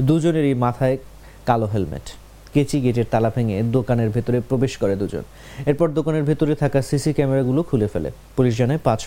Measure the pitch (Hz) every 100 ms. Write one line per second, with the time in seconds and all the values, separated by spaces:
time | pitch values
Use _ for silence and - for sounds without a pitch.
0 | 131 160 165 160 143 127 123 117 131 131
1 | - - - - - 117 110 104 82 69
2 | - - - - - 147 139 147 123 117
3 | 113 117 113 120 117 98 117 127 117 120
4 | 113 117 113 120 117 131 135 - 101 98
5 | 98 76 - - - - 139 143 170 151
6 | 156 156 147 151 151 151 143 139 123 143
7 | 151 143 135 135 127 135 170 127 104 90
8 | 76 - - - 127 113 123 156 - 113